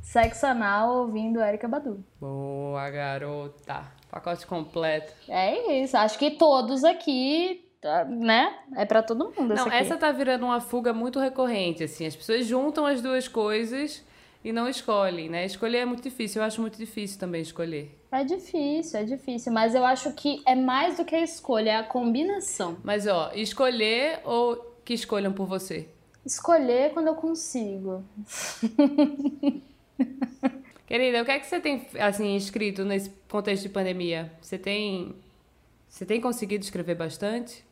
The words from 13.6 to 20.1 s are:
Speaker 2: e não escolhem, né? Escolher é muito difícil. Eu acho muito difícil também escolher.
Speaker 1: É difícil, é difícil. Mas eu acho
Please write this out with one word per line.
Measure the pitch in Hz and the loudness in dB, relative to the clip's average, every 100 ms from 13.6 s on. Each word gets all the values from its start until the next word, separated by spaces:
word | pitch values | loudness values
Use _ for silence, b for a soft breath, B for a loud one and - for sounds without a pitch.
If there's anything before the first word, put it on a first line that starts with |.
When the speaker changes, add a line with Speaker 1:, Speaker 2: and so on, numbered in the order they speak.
| 233 254 294 - - b b b | -2 -4 -6 -8 -18 b b b
Speaker 2:
e | 220 | -6
não | 226 240 | -2 -2
escolhem, | 262 - 208 196 175 160 | -2 0 2 2 0 -4
né? | 170 190 | -4 -4
Escolher | 196 226 240 | -4 0 0
é | |
muito | 247 240 | 0 -4
difícil. | 262 254 214 214 | -8 -6 -4 -2
Eu | 220 | -2
acho | 220 | -2
muito | 220 220 | -6 -6
difícil | 220 - 202 196 | -10 -8 -8 -6
também | 180 170 | -6 -4
escolher. | 160 - 170 156 147 - _ | -6 -6 -6 -6 -10 -18 _
Speaker 1:
É | 262 | -2
difícil, | 277 370 370 339 285 302 330 214 | 0 -2 -4 -2 0 -2 -2 -4
é | |
difícil. | 214 262 - 240 240 | -4 -4 -6 -6 0
Mas | 226 226 | 2 4
eu | 247 | 4
acho | 247 262 294 | 4 4 0